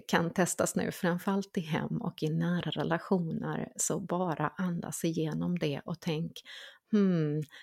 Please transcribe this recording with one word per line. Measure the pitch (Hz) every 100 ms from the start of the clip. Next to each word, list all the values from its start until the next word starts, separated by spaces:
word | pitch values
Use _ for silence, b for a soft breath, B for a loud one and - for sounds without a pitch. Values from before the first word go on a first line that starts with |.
| -
kan | 175 170
testas | - 170 - 180 180
nu, | -
framförallt | - 175 180 202 196 196 196
i |
hem | 160 151 147 160
och | 170 -
i | 156
nära | 165 170 175 165
relationer, | 147 160 165 - 190 160 156 156 156 - -
så | - 160
bara | 175 175 180 151 147
andas | - 185 170 - -
igenom | 170 165 156 160 175 175
det | 151 139
och | - 165
tänk, | 175 156 165 - B B B B -
"Hmm, | 208 196 170 151 151 151 B